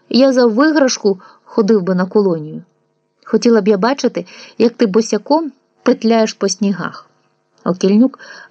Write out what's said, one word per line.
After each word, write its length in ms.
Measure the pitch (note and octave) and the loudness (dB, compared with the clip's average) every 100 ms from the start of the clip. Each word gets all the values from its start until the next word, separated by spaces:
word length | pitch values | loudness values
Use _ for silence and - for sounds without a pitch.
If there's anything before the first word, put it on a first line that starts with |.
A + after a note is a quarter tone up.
| _ | _
Я 240 | A#3 C4+ | 2 2
за 140 | B3+ A#3+ | 4 2
виграшку 760 | G#3+ D#4 D#4 C4 - G3+ F#3+ - _ | 2 2 2 0 0 -2 -4 -10 _
ходив 380 | _ - G#3 G#3+ | _ -2 2 0
би 120 | F3+ | 0
на 120 | F3+ F#3 | -2 0
колонію. 560 | G#3+ G3 E3 D3+ D#3+ - _ _ _ _ _ | 0 0 -4 -8 -16 -18 _ _ _ _ _
Хотіла 360 | - A3 A#3+ A3+ | -6 -2 2 2
б 80 | G3 | 2
я 100 | G3 | 0
бачити, 480 | A3+ C#4 B3 - F3+ - - - | -2 -2 -4 -6 -10 -20 -18 -2
як 140 | A#3 | -2
ти 140 | A#3 A3 | 0 0
босяком 680 | G#3+ A3+ G#3+ - D4+ D#4 - _ _ | 0 -2 -6 -2 -2 -2 -12 _ _
петляєш 500 | - C4+ A3 A3+ A3 | -2 0 0 0 0
по 160 | - G3 | -2 -6
снігах». 640 | - G3+ F3 - - _ _ _ _ _ _ | -2 -4 -4 -10 -14 _ _ _ _ _ _
Окільнюк 540 | - F3+ F#3+ G#3 C4 - - - - | -6 -2 0 2 2 -2 -20 -20 -6